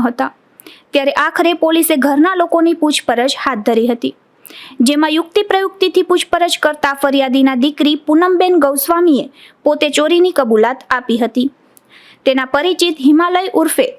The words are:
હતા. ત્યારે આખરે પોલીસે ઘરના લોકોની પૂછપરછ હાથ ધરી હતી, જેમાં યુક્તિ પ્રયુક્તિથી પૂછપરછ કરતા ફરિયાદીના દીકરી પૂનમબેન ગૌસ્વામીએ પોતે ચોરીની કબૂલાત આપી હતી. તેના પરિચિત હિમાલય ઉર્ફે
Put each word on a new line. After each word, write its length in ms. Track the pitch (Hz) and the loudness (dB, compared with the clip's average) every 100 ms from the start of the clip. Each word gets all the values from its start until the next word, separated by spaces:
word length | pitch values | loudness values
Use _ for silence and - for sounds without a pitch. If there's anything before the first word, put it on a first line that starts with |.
હતા. 260 | 240 240 - - _ - - - _ | -2 -4 -6 -8 _ -20 -20 -20 _
ત્યારે 260 | 277 277 - | -2 -2 -2
આખરે 360 | 320 - 339 349 | -2 0 0 0
પોલીસે 400 | 320 330 330 302 | 0 0 0 0
ઘરના 380 | 277 285 349 370 | 0 2 0 0
લોકોની 400 | 339 330 330 339 | -2 0 0 0
પૂછપરછ 600 | 302 285 - 233 262 - | -2 -2 -2 -2 -2 -4
હાથ 280 | 277 226 208 | -6 -4 -2
ધરી 220 | 226 233 | 0 0
હતી, 240 | 233 - - _ _ - - - 262 | -2 -6 -10 _ _ -20 -20 -8 -2
જેમાં 340 | 240 294 311 311 | 0 2 0 0
યુક્તિ 280 | 330 415 | 0 -2
પ્રયુક્તિથી 640 | 415 381 392 - 285 359 359 | 0 0 -2 -2 -2 0 0
પૂછપરછ 500 | 359 - 339 349 - | -2 0 -2 -2 0
કરતા 340 | 302 294 285 277 | -2 0 -4 -2
ફરિયાદીના 600 | 277 269 269 269 269 254 | 0 0 0 2 2 2
દીકરી 380 | 294 294 294 302 - | -2 0 -2 -2 0
પૂનમબેન 500 | 302 359 349 370 349 | 2 2 2 2 2
ગૌસ્વામીએ 640 | 285 285 - 339 349 254 - - - _ | 2 0 -2 2 2 2 -2 -14 -20 _
પોતે 300 | 302 294 302 | -2 0 0
ચોરીની 440 | 285 302 349 359 311 | 0 0 2 2 0
કબૂલાત 500 | 233 220 226 262 - | 0 2 0 -2 -4
આપી 300 | 247 247 233 | -4 -2 -2
હતી. 260 | 226 247 269 - _ _ _ - - _ | -2 -2 -4 -8 _ _ _ -20 -20 _
તેના 260 | 262 262 262 | -2 -2 0
પરિચિત 560 | 285 349 349 349 311 269 | -2 -2 -2 -2 0 2
હિમાલય 460 | 302 349 359 381 311 | 4 2 -2 -2 -2
ઉર્ફે 300 | 320 - - | 0 0 -2